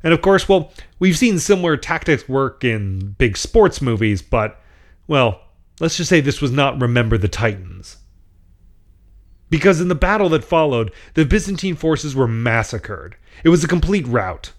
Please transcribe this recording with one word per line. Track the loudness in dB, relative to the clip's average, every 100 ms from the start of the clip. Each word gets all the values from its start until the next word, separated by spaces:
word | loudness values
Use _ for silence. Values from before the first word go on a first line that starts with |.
And | 2
of | 2
course, | 4 2 4
well, | 0 0 -16 -20 0
we've | 0 2
seen | 2 0
similar | 0 0 2 -2
tactics | -2 -4 0 -2 0
work | -2 -2 -2
in | -2 -2 -4 -6 -8 0
big | 0 0
sports | 0 4 4 2
movies, | -2 0 0 -2
but, | -2 -2 -2 -8 _ _ _ _ -2
well, | 2 2 0 -16 _ _ _
let's | -4 -4
just | 2
say | 2
this | 2 -2
was | -2
not | 0 0 0
Remember | 0 0 2 0
the | 0
Titans. | -2 -4 -4 -14 -18 -20 -20 _ _ _ _ _ _ _ _ _ _ _ -20 _ -20 _
Because | 2 2 2
in | 0
the | 0
battle | 0 2 2
that | 0 0
followed, | 0 2 0 -4 -8 -6
the | -2 2
Byzantine | 2 0 -6 -6 -4
forces | -2 -2 -4 -2
were | 0
massacred. | 0 0 -2 -2 -8 -10 -14 -16 -20 -20 0
It | 2
was | 2
a | 2
complete | 0 0 0 0
rout. | -2 -4 -10 -16